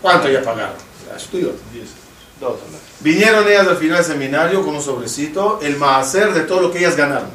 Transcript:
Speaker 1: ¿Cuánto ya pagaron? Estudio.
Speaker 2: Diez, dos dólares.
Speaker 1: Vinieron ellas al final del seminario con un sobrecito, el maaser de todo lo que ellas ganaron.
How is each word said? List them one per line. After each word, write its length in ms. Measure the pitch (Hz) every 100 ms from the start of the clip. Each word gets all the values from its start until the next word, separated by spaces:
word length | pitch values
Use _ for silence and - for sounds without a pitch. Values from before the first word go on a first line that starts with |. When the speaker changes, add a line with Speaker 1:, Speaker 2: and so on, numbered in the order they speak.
Speaker 1:
¿Cuánto 260 | 190 175 139
ya 140 | 135
pagaron? 320 | 127 110 104 - - - - -
Estudio. 360 | - - - - 110
Speaker 2:
Diez, 180 | 117 107 - - - - -
dos 180 | 131 -
dólares. 220 | - - - -
Speaker 1:
Vinieron 460 | 147 175 214 214 208
ellas 220 | 202 190
al 80 | 175
final 220 | 156 170
del 80 | 160
seminario 580 | 147 135 147 170 190
con 100 | 156
un 80 | 147
sobrecito, 800 | 139 123 120 139 151 151 196 147
el 140 | 147 139
maaser 560 | 143 135 135 190 208
de 80 | 175
todo 220 | 156 185
lo 100 | 175
que 60 | 175
ellas 180 | 175 147
ganaron. 320 | 143 135 98